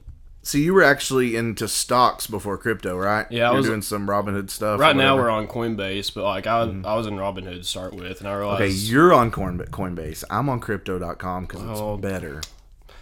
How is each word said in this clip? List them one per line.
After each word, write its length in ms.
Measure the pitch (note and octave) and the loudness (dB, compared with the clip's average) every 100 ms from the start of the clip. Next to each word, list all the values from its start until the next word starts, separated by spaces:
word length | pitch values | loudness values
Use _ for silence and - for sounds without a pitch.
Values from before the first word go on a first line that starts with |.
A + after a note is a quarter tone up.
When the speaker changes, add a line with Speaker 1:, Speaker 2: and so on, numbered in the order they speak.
| - - - - | -18 -18 -20 -14
Speaker 1:
So 140 | - C#3+ | -4 0
you 140 | D#3+ | 4
were 80 | F#3+ | 6
actually 540 | C#3+ C#3 - C3 B2 A2+ | 6 4 2 2 2 0
into 320 | A#2 G2+ G#2+ | -2 -2 -4
stocks 580 | - - B2 A#2 - - | -2 2 4 4 2 -6
before 300 | G#2 G2+ F#2+ | -6 -6 -4
crypto, 380 | A#2 G2+ F#2+ F2+ | -2 -2 -2 -2
right? 300 | G2 G#2+ - | 0 0 -2
Speaker 2:
Yeah, 140 | A#2 | 0
I 20 | A#2+ | 2
Speaker 1:
You 40 | |
were 40 | C3+ | 4
Speaker 2:
was 80 | A#2 | 2
Speaker 1:
doing 160 | A2 | 0
some 260 | - G#2 G2+ | -2 -4 0
Robinhood 400 | G2+ G2+ G2+ G2 | 0 0 -2 -4
stuff 280 | - G#2+ G#2 | -4 0 4
or 40 | |
Speaker 2:
Right 140 | D3+ C#3 | 4 6
now, 180 | C3+ C3+ | 4 4
Speaker 1:
whatever. 120 | A#2+ | 4
Speaker 2:
we're 20 | |
on 160 | G#2+ G2+ | 0 -2
Coinbase, 680 | A#2 A#2 G#2 F#2+ G2+ G2 | -4 -2 -2 -4 -4 -6
but, 100 | G#2+ | -2
like, 220 | G2 G2 A2 | -2 0 0
I, 180 | A#2 | 2
Speaker 1:
Mm-hmm. 220 | A2 F#2+ G#2 | 0 -2 -2
Speaker 2:
I 80 | A2+ | -2
was 100 | G#2+ | -2
in 80 | G2 | -4
Robinhood 420 | G2 F#2+ F#2 F2+ | -4 -4 -8 -10
to 60 | |
start 300 | F2+ F#2 F#2 | -8 -8 -8
with, 260 | F#2 F2+ F#2+ | -10 -10 -8
and 80 | G2+ | -6
I 60 | |
realized 280 | G2+ G2+ G2+ | -4 -2 0
Speaker 1:
Okay, 80 | G2+ | 0
you're 400 | F#2+ G#2+ C3 F3 | 0 2 6 8
on 180 | D3 A2+ | 8 4
Coinba-, 380 | G2 F#2+ F2 - | 0 -4 -6 -8
Coinbase. 540 | - F#2 E2+ D#2 D#2+ - | -6 -6 -6 -8 -10 -6
I'm 180 | G#2 C#3 | -2 -2
on 100 | A#2+ | -2
crypto 400 | - G2 G2+ F2+ | -4 -6 -4 -6
dot 200 | F2 - | -6 -8
com 280 | F#2 F2+ F2 | -6 -6 -8
'cause 140 | F2 | -10
it's 160 | A2 G#2+ | -8 -6
Speaker 2:
Oh. 160 | G#2+ G#2 | -4 -4
Speaker 1:
better. 420 | G2 F#2 E2 D2 - - - - - - | -4 -4 -6 -10 -14 -16 -20 -20 -20 -20